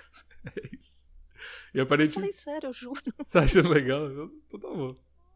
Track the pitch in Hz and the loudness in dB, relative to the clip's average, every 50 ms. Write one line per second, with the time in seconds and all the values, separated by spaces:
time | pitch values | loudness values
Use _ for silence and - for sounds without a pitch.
0 | - _ _ - - _ - - - - - - - - - - - - - - | -14 _ _ -20 -20 _ -20 -20 -18 -14 -14 -14 -14 -14 -18 -18 -20 -20 -20 -20
1 | _ _ - - - - _ - - - - - - - - 131 131 127 143 147 | _ _ -20 -20 -20 -20 _ -20 -20 -18 -18 -18 -16 -8 -4 -2 0 2 4 4
2 | 151 156 302 381 392 403 392 - - 294 294 311 302 262 247 - 254 247 277 - | 4 4 2 -2 -6 -6 -8 -8 -10 -8 -8 -6 -6 -8 -10 -10 -12 -12 -12 -8
3 | - 262 - - 294 - - 180 147 131 - 185 156 175 156 151 131 127 131 143 | -8 -10 -10 -10 -6 2 4 4 4 6 6 6 6 6 4 4 4 2 0 -2
4 | 156 143 135 143 156 196 302 - _ - - 202 - - - 180 135 127 127 - | -2 -6 -8 -10 -12 -12 -14 -20 _ -20 -20 -16 -14 -10 -8 -8 -8 -8 -10 -12
5 | _ _ _ _ _ _ _ | _ _ _ _ _ _ _